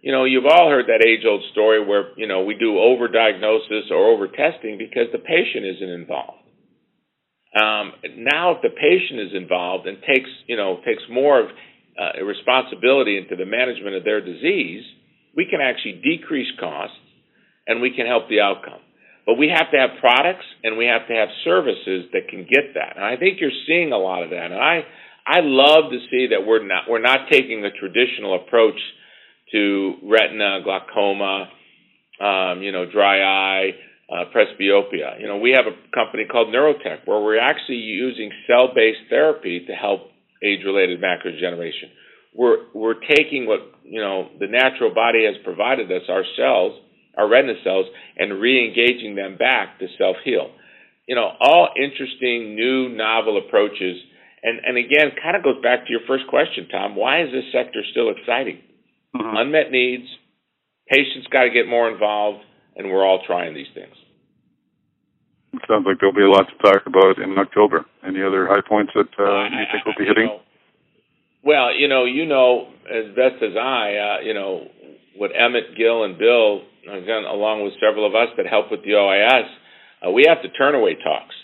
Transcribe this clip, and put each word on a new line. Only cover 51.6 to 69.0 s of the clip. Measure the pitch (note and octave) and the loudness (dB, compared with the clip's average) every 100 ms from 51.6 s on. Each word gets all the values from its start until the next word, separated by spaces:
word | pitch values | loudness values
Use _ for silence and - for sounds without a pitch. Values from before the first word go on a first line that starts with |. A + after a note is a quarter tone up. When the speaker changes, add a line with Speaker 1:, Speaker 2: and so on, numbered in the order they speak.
| E3 - | 6 0
Speaker 1:
interesting, | C#3+ - C3 - B2+ A#2 A2 | -4 -6 -10 -4 -4 -4 -6
new, | G#2+ A#2+ C3 B2+ | -4 0 0 -2
novel | A2+ A2 A2+ A2 G2+ | -4 0 0 0 -2
approaches. | - G#2 G#2 - F#2 F2+ - _ _ _ | 0 2 2 -2 -6 -8 -16 _ _ _
And, | A2+ A2+ | -6 -4
and | - B2 | -4 -4
again, | A#2+ D3 D3+ C3 | 2 2 2 -2
kind | D#3+ F#3+ | -4 -2
of | |
goes | D3 A#2+ | 0 0
back | A#2+ B2 - | 0 0 -2
to | |
your | A#2 - | -6 -2
first | C3+ - | -4 0
question, | C3+ E3 - - | -2 -2 -6 -10
Tom. | F2+ G2+ | -8 -6
Why | G#2 A#2 D#3 | -4 -2 0
is | D3+ | -2
this | C3 B2+ | -6 -4
sector | B2+ B2 - - | -4 -4 -10 -6
still | - A2+ | -2 -2
exciting? | G2+ - A#2+ A#2+ - _ _ _ _ _ | -4 -6 -4 -4 -10 _ _ _ _ _
Speaker 2:
Mm-hmm. | B2+ A2+ A2 | -10 -4 -2
Speaker 1:
Unmet | C3 D#3 C#3 | 0 0 0
needs, | C3 B2 B2 B2 - _ _ _ _ _ _ _ | 0 -2 -4 -12 -20 _ _ _ _ _ _ _
patients | C3+ C#3+ C3+ - | 0 0 -8 -2
gotta | C3+ B2 | 2 2
get | A#2 A#2+ | 2 0
more | A#2+ A#2 | 0 0
involved, | G2 G#2 G#2 G#2 G#2 _ _ _ - | 0 -2 0 -2 -4 _ _ _ -12
and | G2 | -4
we're | F#2+ | 2
all | F#2+ F#2+ - | 4 2 0
trying | F2 E2 | -4 -4
these | D2 C#2 | -12 -16
things. | - G1+ _ _ _ _ _ _ _ _ _ _ _ _ _ _ _ _ - - | -20 -20 _ _ _ _ _ _ _ _ _ _ _ _ _ _ _ _ -14 -2
Speaker 2:
Sounds | G#2+ | 0
like | F#2+ F#2+ | 0 2
there'll | G2 | 2
be | F#2+ | 4
a | G2 | 6
lot | G2 F#2+ | 6 4
to | - | 2
talk | G#2 G2 F#2+ | 4 4 4
about | F#2 F#2+ F#2+ | 6 6 4
in | F#2+ F#2+ | -2 -2
October. | G2 - G2+ E2+ - _ F#2+ | 0 2 4 2 -4 _ -10
Any | F#2+ | -4
other | G2 F#2+ F2+ | -2 0 2
high | G2+ - | 0 2
points | G#2+ G2 | 0 0
that, | G#2+ | 0